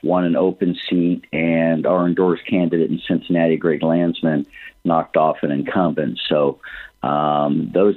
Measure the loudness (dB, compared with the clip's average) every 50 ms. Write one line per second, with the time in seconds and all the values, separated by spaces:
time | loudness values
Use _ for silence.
0 | -2 0 2 2 2 2 2 2 2 0 0 0 -2 -2 -2 -2 -4 -2 0 0
1 | 2 0 0 -2 -4 -6 -4 -2 0 0 2 2 2 2 0 0 0 0 2 2
2 | 2 0 2 2 2 2 0 -2 -2 -2 -2 0 0 0 0 0 0 0 -2 -4
3 | -2 -2 -4 -2 -2 -2 0 2 2 2 2 0 0 0 0 0 0 0 0 2
4 | 0 0 -2 -2 -2 -2 0 -2 -4 -6 -12 -20 -20 -20 -16 _ -2 0 0 0
5 | 0 0 0 2 2 2 0 -2 -2 -2 -2 -4 -4 -2 0 0 0 0 0 -2
6 | -4 -4 -6 -6 -4 -2 0 2 2 0 -2 -4 -10 -18 -18 -18 -18 -20 _ _
7 | -4 -2 0 0 0 0 0 0 0 0 0 -2 -2 0 2 2 4 2 2